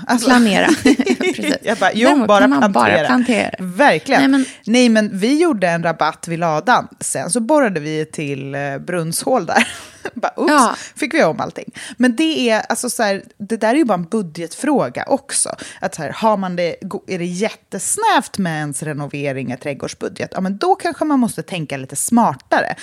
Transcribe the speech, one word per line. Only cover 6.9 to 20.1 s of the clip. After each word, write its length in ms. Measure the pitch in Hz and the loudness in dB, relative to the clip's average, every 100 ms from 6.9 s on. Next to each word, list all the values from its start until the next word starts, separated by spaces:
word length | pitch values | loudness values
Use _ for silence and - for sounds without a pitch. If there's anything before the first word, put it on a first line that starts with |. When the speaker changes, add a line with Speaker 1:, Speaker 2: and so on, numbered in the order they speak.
| - | -8
Speaker 1:
Sen 300 | - 135 135 | -6 -4 -2
så 100 | 240 | -2
borrade 400 | 220 302 247 170 | 2 4 4 0
vi 260 | 147 156 151 | -4 -4 -4
till, 500 | - 147 139 139 139 | -6 -6 -6 -6 -6
eh, 220 | 143 139 | -6 -6
brunnshål 680 | 151 175 160 165 - 254 170 | -6 -4 -4 -4 0 0 2
där. 220 | - - - | 2 0 -2
<laughs> 80 | - - - | -18 -16 -14
Bara, 200 | - - - | -6 -6 -2
oops, 140 | 311 | 2
Speaker 2:
Ja. 240 | 302 226 - - - | 4 2 0 -10 -8
Speaker 1:
fick 180 | 294 | -4
vi 100 | 302 | 2
om 160 | 180 151 | 2 0
allting. 320 | - - - - - - | -6 -8 -14 -16 -14 -2
Men 180 | 254 233 | 0 2
det 340 | 320 277 240 | 0 0 0
är, 120 | 214 - | 0 -2
alltså, 200 | 233 247 | -4 -4
så 140 | - | -2
här, 200 | 208 196 - - | -2 -2 -8 -16
det 200 | 202 226 | -8 -2
där 120 | 220 | 0
är 60 | 269 | 2
ju 80 | 254 | 2
bara 80 | |
en 100 | 180 165 | 0 -2
budgetfråga 1000 | 226 175 151 165 - 269 262 131 123 - | -4 -4 -8 -12 -6 -2 0 0 -4 -2
också. 420 | - - - - - - - | -2 -2 -4 -4 -6 -14 -8
Att, 140 | - - | -8 -6
så 60 | |
här, 80 | 143 | -10
har 280 | - 220 208 | -2 0 0
man 180 | 185 175 | -2 -2
det, 200 | 170 - | -4 -4
go-, 220 | 185 202 - | -8 -10 -8
är 120 | 180 | -6
det 60 | 175 | -6
jättesnävt 1120 | 180 214 - _ 196 - - 440 330 - - | -4 -4 -6 _ -8 -6 -2 2 2 0 -4
med 220 | 185 156 | -4 -4
ens 240 | 147 139 | -6 -6
renovering, 680 | 156 143 143 143 143 135 123 | -8 -6 -8 -6 -4 -4 -6
ett 100 | 127 | -6
trädgårdsbudget, 720 | 151 131 - - 107 | -8 -8 -8 -8 -10